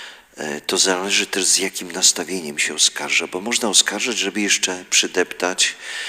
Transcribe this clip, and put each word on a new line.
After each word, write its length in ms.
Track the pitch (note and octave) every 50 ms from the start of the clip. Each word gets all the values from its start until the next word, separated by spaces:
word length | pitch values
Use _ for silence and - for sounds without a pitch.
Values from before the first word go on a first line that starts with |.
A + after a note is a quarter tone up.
| - - - - - _ _
e, 240 | - D2+ D2+ D2 D2
to 160 | - - F#2+
zależy 500 | F2+ - F#2+ F#2 F2+ F#2+ G2+ F#2 F#2+ F#2+
też, 180 | - - G2 F2+
z 120 | F2 -
jakim 340 | F#2 F#2+ F#2 - - F#2+ F2
nastawieniem 680 | E2+ F#2 F2+ - - - E2 D2+ F#2+ F#2 D#2+ D2 D2 D2
się 140 | - - D#2
oskarża, 540 | D#2 - - - - D2+ D2+ - - E2+
bo 140 | - - F#2
można 280 | G2+ A#2+ A#2 - A#2+ G#2
oskarżać, 480 | F2+ - - - G2+ G#2 - B2+ A2
żeby 240 | F#2+ G2 G2 F#2+ G#2+
jeszcze 440 | G#2 F#2+ - - - G2 F2+ F2+ F2+ -
przydeptać, 840 | - - - F2+ - F#2 F2 - - - F2+ F2+ F#2 - - - - - - - - - -